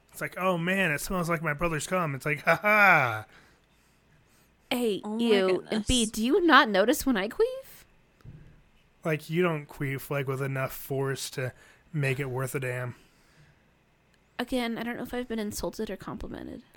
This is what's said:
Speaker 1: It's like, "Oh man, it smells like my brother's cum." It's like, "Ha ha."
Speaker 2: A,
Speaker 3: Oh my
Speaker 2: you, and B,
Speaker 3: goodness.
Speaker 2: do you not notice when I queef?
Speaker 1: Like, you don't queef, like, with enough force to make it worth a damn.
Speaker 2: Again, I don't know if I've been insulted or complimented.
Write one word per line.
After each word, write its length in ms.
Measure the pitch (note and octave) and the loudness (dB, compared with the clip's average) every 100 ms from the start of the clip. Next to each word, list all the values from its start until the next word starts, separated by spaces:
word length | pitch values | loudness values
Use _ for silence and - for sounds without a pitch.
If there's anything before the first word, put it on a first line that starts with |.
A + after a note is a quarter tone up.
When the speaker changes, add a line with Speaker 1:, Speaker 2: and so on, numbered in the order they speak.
| _ | _
Speaker 1:
It's 100 | - | -10
like, 160 | D3+ - | -10 -2
"Oh 220 | F#3 F3 | 0 0
man, 320 | E3+ F#3+ F3+ | 0 0 2
it 100 | D3 | 0
smells 280 | - F#3 E3 | -2 -2 0
like 120 | E3 | 0
my 100 | D#3+ | 0
brother's 340 | C#3+ F3 D#3 - | -2 -2 -2 -2
cum." 280 | F#3 E3 C3+ | -2 -2 -2
It's 100 | D3+ | -4
like, 160 | D3 | -2
"Ha 140 | - E3 | 2 2
ha." 640 | G#3 G#3+ G3 E3 B2+ G#2+ - - - _ _ _ _ _ _ _ _ _ _ _ - | 4 6 8 8 6 0 -8 -18 -20 _ _ _ _ _ _ _ _ _ _ _ -6
Speaker 2:
A, 280 | B3+ A#3+ G3 | -2 0 -2
Speaker 3:
Oh 60 | G#3+ | -4
my 120 | A3 | -2
Speaker 2:
you, 400 | A#3 G3+ F#3 F#3 - | 4 4 4 2 0
and 160 | G#3+ G#3 | -4 0
B, 140 | B3+ A3+ | 2 2
Speaker 3:
goodness. 40 | |
Speaker 2:
do 140 | A3 | 0
you 200 | A3+ F4 | 2 4
not 240 | F4 C4+ C4+ | 8 6 6
notice 380 | G3+ G#3+ D4+ C#4 | 4 4 4 2
when 100 | A3 | 0
I 120 | G3+ | 0
queef? 560 | - A#4 C5 - - - _ _ _ - - - - _ _ _ _ | 0 -2 -2 -14 -20 -20 _ _ _ -20 -20 -20 -20 _ _ _ _
Speaker 1:
Like, 260 | E3+ D#3 - | -4 -4 -2
you 120 | D#3+ | 0
don't 260 | F3+ D#3 D3 | 0 0 -6
queef, 420 | - C#3 C3+ - | -6 -6 -4 -4
like, 160 | C#3+ C3+ | -4 -4
with 160 | C3 | -4
enough 300 | C3+ C3+ C3 | -4 -4 -4
force 580 | - - C3+ C3+ C3 - | -6 -8 -4 -4 -4 -8
to 220 | - B2+ - - - _ | -6 -8 -8 -20 -20 _
make 260 | D#3 C#3 C3 | -4 -2 -2
it 60 | C#3 | -4
worth 240 | B2+ C3 | -4 -4
a 60 | C#3+ | -4
damn. 360 | B2+ B2 B2 - _ _ _ _ - _ _ _ _ _ _ _ _ - | -6 -6 -8 -10 _ _ _ _ -20 _ _ _ _ _ _ _ _ -14
Speaker 2:
Again, 380 | B3 C4 A#3 A#3 | -6 -4 -4 -4
I 40 | |
don't 140 | A#3 A#3+ | -6 -8
know 60 | |
if 100 | B3+ | -8
I've 140 | B3 B3 | -8 -6
been 100 | A3+ | -6
insulted 500 | G#3 G#3+ F3 - A3 | -6 -6 -8 -6 -8
or 60 | F#3+ | -8
complimented. 640 | - - - - B1+ - - | -10 -10 -10 -10 -12 -16 -18